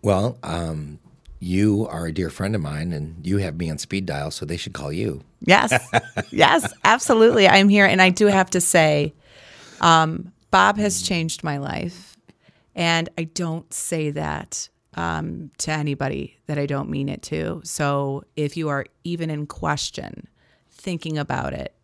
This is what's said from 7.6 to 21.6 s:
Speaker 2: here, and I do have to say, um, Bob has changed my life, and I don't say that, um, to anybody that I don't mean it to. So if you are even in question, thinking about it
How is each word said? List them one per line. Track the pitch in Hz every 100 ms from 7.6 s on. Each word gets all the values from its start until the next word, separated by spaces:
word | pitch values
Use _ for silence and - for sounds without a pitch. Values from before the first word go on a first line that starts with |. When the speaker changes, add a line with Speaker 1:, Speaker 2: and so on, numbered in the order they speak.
| 202
Speaker 2:
here, | 202 196
and | 185
I | 185
do | 180 208
have | 196 180
to | 180
say, | 175 175 156 151 151 - _ - - - - -
um, | 170 165 160 160 - _ _
Bob | 190 196 202
has | 208 185
changed | - 175 165 -
my | 160 143
life, | 139 - 175 180 190 _ _ _ _ _ _ -
and | 170 165 165 -
I |
don't | 165 175 170 165 -
say | - - 165 151
that, | 151 151 151 - - - _ _ -
um, | 82 160 160 - 147 _
to | -
anybody | 156 147 135 135 139 143 _ -
that | 147
I | 143
don't | 143 143
mean | 147 139
it | 143
to. | - 156 160 165 165
So | - 147 143 139 139 - -
if | 147 165
you | 156
are | 139 - _
even | 175 170 160
in | 151 147
question, | - 156 147 - - - - - _ _ _ _
thinking | _ - 170 165 151
about | 147 127 135
it | -